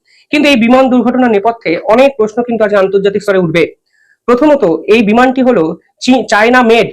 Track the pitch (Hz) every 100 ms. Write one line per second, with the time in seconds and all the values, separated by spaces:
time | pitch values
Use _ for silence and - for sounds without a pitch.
0 | _ _ _ 294 294 277 233 254 269 247
1 | 226 254 254 208 220 233 180 165 - 226
2 | 269 269 214 247 240 226 214 202 190 196
3 | 196 202 202 190 175 160 165 - _ _
4 | _ _ - 240 302 277 190 160 - 220
5 | 202 220 262 262 247 233 160 175 _ _
6 | - 254 214 208 226 254 240 226 175